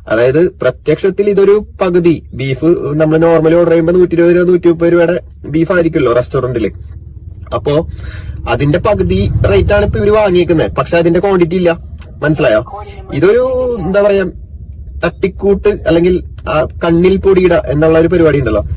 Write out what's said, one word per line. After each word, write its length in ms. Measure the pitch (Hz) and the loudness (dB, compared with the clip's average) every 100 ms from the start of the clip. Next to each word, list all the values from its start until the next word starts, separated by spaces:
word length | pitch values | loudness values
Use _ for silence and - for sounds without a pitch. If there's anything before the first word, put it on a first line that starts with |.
| - | -4
അതായത് 440 | 113 123 135 175 | 0 2 2 0
പ്രത്യക്ഷത്തിൽ 760 | - 123 - - 151 196 185 202 | 0 -4 -2 -2 -2 0 0 0
ഇതൊരു 360 | 196 196 208 208 - | 2 4 2 0 -4
പകുതി 420 | 190 180 170 151 - | 0 2 2 0 -4
ബീഫ് 300 | 120 135 131 160 175 139 | -8 -6 -2 0 0 0
നമ്മൾ 240 | 151 156 160 | 0 2 2
normally 360 | 165 165 160 | 4 4 4
ഓർഡർ 160 | 170 170 | 4 4
ചെയ്യുമ്പോ 220 | 165 165 | 2 2
നൂറ്റി 200 | 180 175 | 2 2
ഇരുപത് 240 | 170 170 175 | 2 2 2
രൂപ, 120 | 175 | 2
നൂറ്റി 200 | 180 170 | 2 2
മുപ്പത് 240 | 165 170 | 2 2
രൂപയുടെ 280 | 170 170 175 - - - | 2 2 -2 -8 -14 -6
ബീഫ് 260 | 151 165 | -2 0
ആയിരിക്കുമല്ലോ 400 | 185 165 160 127 | 0 0 0 0
റെസ്റ്റോറന്റിൽ. 600 | 120 - 139 127 123 101 - - - - - - - - | 0 -2 -2 -4 -2 -4 -6 -16 -18 -18 -18 -18 -18 -10
അപ്പോ 340 | - - 147 165 - - - - - 123 | -6 -4 -4 -6 -12 -14 -14 -14 -10 -6
അതിന്റെ 300 | 123 143 - | -2 0 0
പകുതി 520 | - 202 175 185 196 - - | 0 0 2 0 0 0 2
റേറ്റ് 220 | 202 175 | 2 2
ആണ് 140 | 202 208 | 2 0
ഇപ്പൊ 120 | 220 | 0
ഇവര് 120 | 208 | 2
വാങ്ങിയേക്കുന്നത്. 600 | 214 208 180 165 160 110 | 2 4 2 2 0 0
പക്ഷെ 260 | - 160 170 | -4 -2 0
അതിന്റെ 240 | 170 170 | 2 2
ക്വാണ്ടിറ്റി 360 | 196 190 170 185 | 2 2 0 0
ഇല്ല. 220 | 175 170 - - - - | 0 -2 -6 -16 -16 -6
മനസ്സിലായോ? 600 | 147 151 143 107 - - - - - | -2 0 2 0 -2 -8 -14 -16 -10
ഇതൊരു, 640 | 139 175 - 523 254 254 233 | 0 2 2 0 -2 -4 -4
എന്താ 220 | 180 196 | -2 2
പറയാ, 220 | 208 196 180 - - - - - - - | 2 2 -2 -6 -16 -18 -16 -16 -16 -6
തട്ടിക്കൂട്ട് 640 | 170 - 196 - 196 196 208 | -6 -2 -4 -2 0 0 0
അല്ലെങ്കിൽ 560 | 208 - 165 175 180 - - - | -2 0 2 2 0 -4 -12 -4
ആ 160 | 151 - - | -2 -2 -4
കണ്ണിൽ 320 | 170 165 185 196 | 0 2 2 2
പൊടിയിട 360 | 190 185 180 | 2 2 4
എന്നുള്ള 460 | 170 - 147 160 160 | 2 0 0 2 4
ഒരു 100 | 165 | 2
പരിപാടി 300 | 175 160 147 | 2 2 2
ഉണ്ടല്ലോ, 240 | 123 107 - | 0 -2 -2